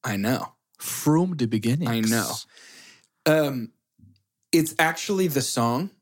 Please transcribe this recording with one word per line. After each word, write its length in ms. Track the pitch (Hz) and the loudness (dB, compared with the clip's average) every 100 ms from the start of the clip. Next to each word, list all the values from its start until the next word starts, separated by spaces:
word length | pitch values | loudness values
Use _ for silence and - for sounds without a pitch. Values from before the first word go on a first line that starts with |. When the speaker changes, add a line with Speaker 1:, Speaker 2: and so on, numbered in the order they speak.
Speaker 1:
I 140 | - 101 | -4 -2
know. 360 | 104 123 - _ _ _ | 0 -2 -4 _ _ _
Speaker 2:
From 560 | - - - 156 185 165 | -10 -2 2 2 2 -2
the 80 | 117 | -2
beginning. 420 | 110 113 139 147 | 0 0 0 0
Speaker 1:
I 120 | 113 | 0
know. 320 | 110 113 101 - - - - - - - _ _ - | 0 0 -2 -6 -12 -20 -20 -20 -20 -20 _ _ 2
Um, 440 | 156 147 135 113 _ _ _ - _ _ _ _ | 2 2 -2 -8 _ _ _ -20 _ _ _ _
it's 220 | 170 160 - | 2 2 2
actually 480 | 160 165 - 196 185 | 0 0 -4 0 0
the 140 | 139 | 0
song. 480 | 117 - 117 123 190 _ | -2 0 0 0 -4 _